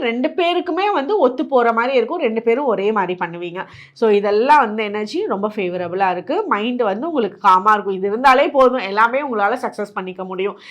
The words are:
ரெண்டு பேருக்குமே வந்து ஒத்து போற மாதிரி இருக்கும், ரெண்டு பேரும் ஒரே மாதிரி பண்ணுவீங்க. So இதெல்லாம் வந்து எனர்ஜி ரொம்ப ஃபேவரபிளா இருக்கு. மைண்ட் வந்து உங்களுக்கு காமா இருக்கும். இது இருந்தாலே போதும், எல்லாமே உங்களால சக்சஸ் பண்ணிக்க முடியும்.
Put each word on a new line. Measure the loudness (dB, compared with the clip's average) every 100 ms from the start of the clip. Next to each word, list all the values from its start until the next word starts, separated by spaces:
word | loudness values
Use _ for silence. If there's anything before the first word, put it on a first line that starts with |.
ரெண்டு | -2 -2 -2
பேருக்குமே | 0 0 0 -2 -2 0
வந்து | 0 0 2
ஒத்து | 2 0 0
போற | 2 2
மாதிரி | 2 2 0
இருக்கும், | 0 -2
ரெண்டு | -2 -2
பேரும் | 0 0
ஒரே | 0 0 0
மாதிரி | 0 -2 -4
பண்ணுவீங்க. | -6 -6 -10 -10 -12 -16 -20
So | -2 2
இதெல்லாம் | 4 2 2 6 4
வந்து | 4 -2
எனர்ஜி | -4 -4 -6 -4 -4
ரொம்ப | -2 -4 -4
ஃபேவரபிளா | -4 -4 -6 -2 0
இருக்கு. | -2 -2 -4 -2
மைண்ட் | -2 -2 -2
வந்து | -2 -2 -2
உங்களுக்கு | -2 -2 0
காமா | 4 4 4
இருக்கும். | 2 0
இது | -4 -2
இருந்தாலே | 2 4 4 4
போதும், | 4 4 2
எல்லாமே | -4 0 2 2
உங்களால | -2 -2 0 0
சக்சஸ் | -4 -6 -8
பண்ணிக்க | -8 -10 -10
முடியும். | -8 -4 -4 -6 -16